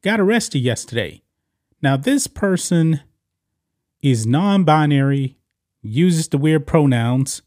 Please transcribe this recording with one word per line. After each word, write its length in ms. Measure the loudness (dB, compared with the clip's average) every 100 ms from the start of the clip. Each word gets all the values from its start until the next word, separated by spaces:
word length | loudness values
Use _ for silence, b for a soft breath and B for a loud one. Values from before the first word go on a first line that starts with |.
got 160 | -2 0
arrested 400 | 2 0 0 -2
yesterday. 640 | -2 -4 -6 -6 -6 -10 _ _ _ _ _ _
Now, 160 | 0 0
this 300 | 0 -2 -2
person 760 | -4 -2 -2 0 0 2 -2 _ _ _ _ _ _ _ _ _ _
is 240 | -2 0 0
non-binary, 1120 | 0 2 2 4 2 2 2 0 -2 -4 _ _ _ _ _
uses 440 | -8 0 2 0 -2
the 120 | -2
weird 280 | 0 0 0
pronouns. 760 | 2 2 2 0 0 -2 -8